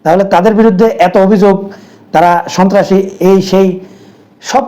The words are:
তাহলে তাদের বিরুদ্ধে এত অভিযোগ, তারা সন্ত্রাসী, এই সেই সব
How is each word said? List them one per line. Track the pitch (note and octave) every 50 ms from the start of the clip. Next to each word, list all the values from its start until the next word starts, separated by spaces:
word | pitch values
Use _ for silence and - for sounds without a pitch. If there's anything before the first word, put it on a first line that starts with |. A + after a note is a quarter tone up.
| -
তাহলে | D#3 F3 G3 F#3+ F#3+ F#3+
তাদের | E3+ F#3 A3 G#3 A3
বিরুদ্ধে | A3 A3+ F#3+ F3 A3+ A3 - - F3+
এত | E3+ - F#3+ F#3+
অভিযোগ, | F#3+ A3 F3+ G#3 G3+ F#3+ - - - - - - - - - - - -
তারা | D#3 F3 F3 F3 E3+ - - -
সন্ত্রাসী, | F#3 F#3+ F#3+ G#3 G3 F3 - F#3+ G3 F#3+ - - - F3 F#3+
এই | G3 F#3+ F#3+ -
সেই | F#3 F#3+ F#3+ F#3+ F3+ F#3 - - - - - - - _ _ _ _ _
সব | - - A3+ C4+ C4+